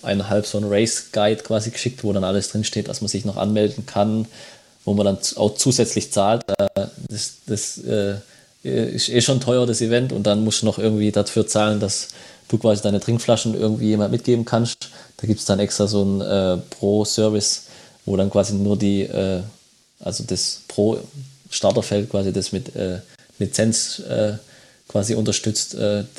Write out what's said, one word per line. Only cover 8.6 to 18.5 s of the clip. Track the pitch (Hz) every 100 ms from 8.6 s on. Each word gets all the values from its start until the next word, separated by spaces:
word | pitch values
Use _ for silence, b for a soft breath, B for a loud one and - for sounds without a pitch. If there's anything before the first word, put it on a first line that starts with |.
ist | 131 123 117 120 -
eh | 120
schon | 120 131
teuer, | 131 127 120
das | 110
Event, | 113 120 131
und | 98
dann | 101 104
musst | 110 -
du | 113
noch | 98
irgendwie | 110 107 104
dafür | 104 104 113 -
zahlen, | 107 107 107
dass | 101 - - B B B -
du | 113
quasi | 113 104
deine | 104 101
Trinkflaschen | 120 117 - 110 113 107
irgendwie | 110 107 107
jemand | 107 101
mitgeben | 120 - 117
kannst. | 113 113 117 - - B B -
Da | 110
gibt's | 101 -
dann | 95
extra | 104 - 104
so | 104
einen, | 98 98
äh, | 98 98 92 90 -
Pro-Service, | - 101 104 104 - 110 107 - - - B B B
wo | - 95
dann | 98
quasi | 101 98